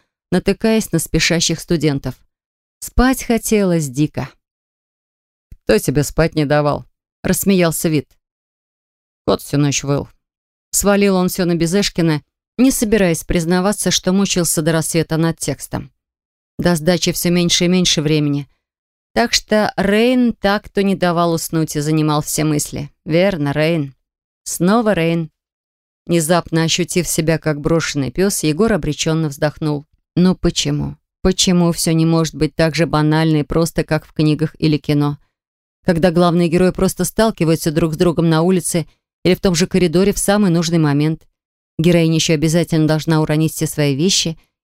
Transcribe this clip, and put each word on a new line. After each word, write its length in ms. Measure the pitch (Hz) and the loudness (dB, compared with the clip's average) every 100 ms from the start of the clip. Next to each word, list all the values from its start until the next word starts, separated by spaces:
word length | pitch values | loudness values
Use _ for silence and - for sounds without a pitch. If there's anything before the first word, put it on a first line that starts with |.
| _ _ _ | _ _ _
натыкаясь 600 | 180 190 196 226 220 - | -2 0 -2 0 0 0
на 60 | 165 | -4
спешащих 600 | - 160 - 170 - 160 | -2 -2 0 0 -2 -4
студентов. 540 | - 175 151 139 135 - _ _ _ _ _ _ | -2 0 0 -2 -6 -12 _ _ _ _ _ _
Спать 440 | - - 247 262 | -6 0 2 2
хотелось 640 | - 226 - 214 196 170 147 | 0 -2 0 0 2 0 -2
дико. 420 | 123 151 - 135 _ _ _ _ _ _ _ _ _ _ _ _ - - | -2 -2 -2 -10 _ _ _ _ _ _ _ _ _ _ _ _ -20 0
«Кто 80 | 220 | 0
тебе 240 | - 135 | 2 -2
спать 320 | 139 - 160 | -2 0 -2
не 120 | - 143 | 0 0
давал?» — 380 | 147 147 139 127 _ _ _ | 0 0 -4 -8 _ _ _
рассмеялся 680 | - 185 - 190 170 160 175 | -4 -2 2 2 2 0 -2
Вит. 300 | 151 - _ _ _ _ _ _ _ _ _ _ _ | -2 -4 _ _ _ _ _ _ _ _ _ _ _
«Кот 160 | - 165 | -4 -4
всю 160 | - 143 | -2 0
ночь 280 | 147 131 | 0 -2
выл». 240 | 139 143 - _ _ _ _ _ _ | -4 -4 -6 _ _ _ _ _ _
Свалил 420 | - 185 202 202 | -2 2 2 2
он 140 | 185 180 | 2 0
все 160 | - | -2
на 100 | 175 | -2
Безешкина — 680 | 170 165 190 202 - 165 151 - _ _ - | 0 0 0 -2 0 0 0 -6 _ _ 0
не 140 | 262 | 2
собираясь 500 | - 220 214 185 160 | 2 0 2 2 0
признаваться, 720 | - 180 165 180 185 208 185 | -2 -2 0 0 0 -2 -2
что 200 | - - | -2 0
мучился 500 | 185 196 185 170 - | 0 0 0 -2 0
до 100 | 160 | 0
рассвета 440 | 160 156 165 156 160 | 0 0 -2 -2 0
над 220 | 165 160 | -2 -2
текстом. 540 | - 135 - - 139 _ _ _ _ _ _ - | -8 -8 -8 -12 -12 _ _ _ _ _ _ -4
До 160 | 165 | 0
сдачи 380 | 175 156 175 - | 0 2 0 0
все 180 | 160 180 | -2 -2
меньше 360 | 175 175 - 175 | 0 0 0 2
и 20 | |
меньше 340 | 185 175 - | 2 2 0
времени. 460 | 151 156 151 143 139 _ _ _ _ _ _ | 0 0 0 -4 -6 _ _ _ _ _ _
Так 180 | - 233 | -4 -2
что 400 | - - 214 208 - | -2 0 0 0 -2
Рейн 560 | 190 208 233 254 240 | 0 2 2 2 0
так-то 500 | 220 202 202 - - | 0 -2 -2 -4 -2
не 140 | 196 185 | 0 0
давал 380 | 180 165 170 | 0 0 0
уснуть 420 | 165 - 160 156 151 | 0 -2 -2 -2 -4
и 40 | |
занимал 400 | 147 156 156 151 | -2 0 0 -2
все 220 | 147 - | -2 -2
мысли. 480 | 156 147 - - 147 _ | 0 0 -4 -10 -12 _
Верно, 480 | - 160 190 190 147 | -2 0 0 0 -2
Рейн. 420 | 143 156 170 139 - _ _ _ _ | 0 0 -2 -4 -12 _ _ _ _
Снова 500 | - - 175 220 220 | -14 -2 2 2 2
Рейн. 360 | 180 165 170 160 _ _ _ _ _ _ _ - | 0 0 -2 -6 _ _ _ _ _ _ _ -2
Внезапно 580 | 170 156 175 - 165 | -2 2 0 0 0
ощутив 420 | 160 - 170 180 165 | 0 -2 -2 -2 -2
себя 320 | - 160 156 | -2 0 -2
как 220 | - 147 | -2 -4
брошенный 500 | 151 165 - 147 127 | 0 -2 -2 -4 -4
пес, 320 | 127 196 - | -2 -2 0
Егор 300 | 156 151 226 | -2 0 0
обреченно 560 | 202 147 147 - 160 160 | 0 -2 -4 -2 -2 -2
вздохнул. 580 | 143 151 - 156 147 147 _ _ - | -2 -4 -2 -4 -4 -8 _ _ 2
Ну 180 | 180 | 2
почему? 640 | 180 170 - 143 147 143 143 _ _ | 2 -2 -2 -4 -4 -6 -10 _ _
Почему 480 | 190 190 - 175 170 | -2 0 2 2 2
все 220 | 165 - | 0 0
не 140 | 160 160 | 0 2
может 280 | 165 160 | 2 0
быть 220 | 139 156 - | -2 -4 0
так 180 | 160 | 0
же 120 | 147 160 | 0 0
банально 520 | 151 151 156 160 156 | 2 2 2 2 0
и 40 | |
просто, 400 | 143 160 165 - | 0 -2 -2 -2
как 200 | 156 156 | -2 -4
в 80 | - | -4
книгах 440 | - 151 151 156 - | -2 0 0 -4 -2
или 200 | 156 151 | -2 0
кино? 400 | - 147 147 147 _ _ _ _ _ _ | 0 0 0 -4 _ _ _ _ _ _
Когда 260 | - 180 190 | -2 2 2
главные 380 | 165 175 170 175 | 4 2 2 2
герои 220 | 175 185 | 2 2
просто 340 | - 185 - | 2 -2 -2
сталкиваются 680 | 180 - 220 - 160 165 - | -6 0 0 2 0 0 0
друг 220 | 151 165 | 0 -2
с 20 | 156 | 0
другом 320 | 180 160 165 | 0 2 2
на 140 | 160 | 2
улице 440 | 170 185 - 175 156 _ _ _ | 2 0 0 -4 -6 _ _ _
или 100 | 165 | -2
в 60 | 185 | 0
том 140 | 196 | 0
же 120 | 170 180 | 0 0
коридоре 460 | 190 175 160 202 | 0 2 2 0
в 60 | 196 | 0
самый 320 | - 202 208 | 0 2 2
нужный 280 | 165 165 165 | 2 2 2
момент. 480 | 151 143 151 160 _ _ _ _ _ - | 2 2 0 -4 _ _ _ _ _ -2
Героиня 380 | 165 170 165 160 | 2 4 2 2
еще 180 | - | 0
обязательно 520 | 156 160 165 165 165 156 | 0 2 0 0 0 2
должна 340 | 156 151 160 | 0 2 0
уронить 320 | 156 151 160 | 2 0 0
все 140 | - 156 | -2 -6
свои 280 | - 147 | -2 -2
вещи 440 | 135 180 - 170 165 _ _ | 0 0 0 -4 -8 _ _